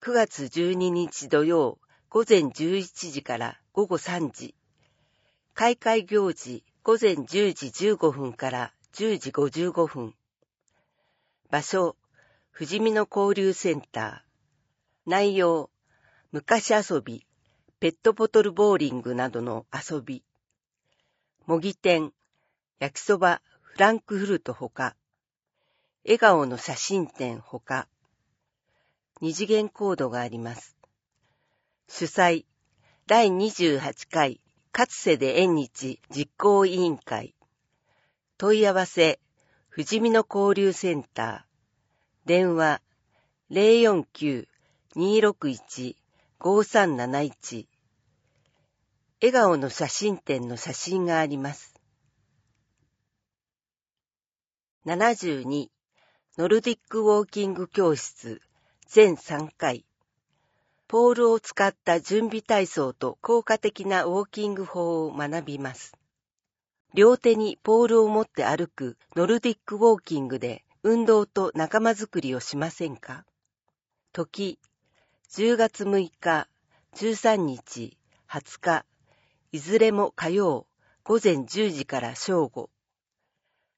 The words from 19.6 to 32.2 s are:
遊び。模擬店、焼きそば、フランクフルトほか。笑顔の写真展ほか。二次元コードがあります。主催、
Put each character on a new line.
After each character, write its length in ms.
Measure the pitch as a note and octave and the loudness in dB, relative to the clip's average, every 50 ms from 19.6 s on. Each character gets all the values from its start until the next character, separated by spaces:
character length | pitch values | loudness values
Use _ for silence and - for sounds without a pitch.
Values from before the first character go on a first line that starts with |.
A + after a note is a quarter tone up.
| A2+ _ | -10 _
遊 300 | - - - - E3 D3 | -12 -12 -10 -8 -10 -10
び。 200 | A#2+ C#3+ C3 B2+ _ _ _ _ _ _ _ _ _ _ _ _ _ _ _ _ _ _ _ _ _ _ _ _ _ | -10 -10 -14 -14 _ _ _ _ _ _ _ _ _ _ _ _ _ _ _ _ _ _ _ _ _ _ _ _ _
模 140 | - E3+ E3 | -4 -4 -2
擬 160 | D#3+ G3+ F#3+ | -4 -6 -8
店、 360 | _ - F#3 F3 D#3+ D#3 D3 - _ _ _ _ _ _ _ _ _ _ _ _ - | _ 0 0 2 0 0 -6 -12 _ _ _ _ _ _ _ _ _ _ _ _ -10
焼 160 | C3+ C#3 - | -10 -8 -8
き 40 | - | -6
そ 180 | - - G#3 F3 | -2 0 0 2
ば、 240 | F#3 F3 E3+ - _ _ _ _ | 4 2 2 0 _ _ _ _
フ 180 | _ _ - - | _ _ 0 2
ラ 120 | G3 G#3+ | 4 4
ン 80 | A3+ A3 | 4 2
ク 160 | _ - G#3+ F#3+ | _ -6 -6 -4
フ 80 | G3+ | -2
ル 160 | G3 G3 D#3+ | -2 -2 -4
ト 120 | - - A#2+ | -4 -8 -12
ほ 160 | - B2+ A#2 | -10 -12 -12
か。 280 | - - C3 A#2+ - _ _ _ _ _ _ _ _ _ _ _ _ _ _ _ _ _ _ _ _ _ - | -8 -6 -8 -8 -8 _ _ _ _ _ _ _ _ _ _ _ _ _ _ _ _ _ _ _ _ _ -2
笑 160 | - A3 A3+ | 0 2 6
顔 260 | A#3 G#3+ F#3 D#3+ C#3+ | 6 6 6 6 2
の 120 | B2+ B2 A#2 | 0 -4 -6
写 200 | - - C#3+ - | -8 -8 -8 -8
真 300 | - - G3 G3 E3 - | -6 -4 -2 -2 -4 -4
展 340 | - - C3+ B2 A#2 A#2 | -6 -8 -8 -8 -8 -10
ほ 180 | A#2 - - A#2+ | -14 -16 -16 -14
か。 260 | _ - C3+ C3 C3 _ _ _ _ _ _ _ _ _ _ _ _ _ _ _ _ _ _ _ _ _ _ _ _ _ _ - | _ -8 -6 -6 -8 _ _ _ _ _ _ _ _ _ _ _ _ _ _ _ _ _ _ _ _ _ _ _ _ _ _ -10
二 140 | - D#3+ D#3 | -8 -6 -6
次 120 | D#3+ G#3 | -4 -2
元 220 | G3 A3 G#3+ G#3+ G#3 | 0 0 0 0 -2
コ 240 | - - G#3 G3 | -6 -4 -4 -2
ー 40 | F3+ - | -2 -2
ド 120 | C#3 B2+ | -4 -4
が 120 | A#2 B2 | -4 -6
あ 60 | B2 A#2+ | -6 -6
り 120 | A2+ A#2 | -8 -10
ま 160 | A2+ A#2 A#2+ | -10 -12 -12
す。 220 | - - - _ _ _ _ _ _ _ _ _ _ _ _ _ _ _ _ _ _ _ _ _ _ _ - | -14 -20 -20 _ _ _ _ _ _ _ _ _ _ _ _ _ _ _ _ _ _ _ _ _ _ _ -18
主 160 | - - F3 | -12 -10 -10
催、 400 | D#3 - - | -4 0 2